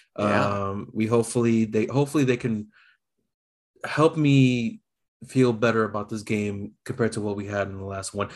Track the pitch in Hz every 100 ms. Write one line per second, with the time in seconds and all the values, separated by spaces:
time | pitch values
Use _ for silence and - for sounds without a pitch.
0 | _ - 104 104 101 101 98 101 - -
1 | 110 117 113 123 117 113 110 110 110 127
2 | 143 151 127 123 120 107 104 _ _ _
3 | _ _ _ _ _ _ _ _ - -
4 | 160 160 147 139 127 123 113 - _ _
5 | _ _ - 131 123 110 117 113 107 104
6 | 101 110 101 107 104 101 101 - - -
7 | 110 110 104 101 98 101 98 98 98 98
8 | - 101 101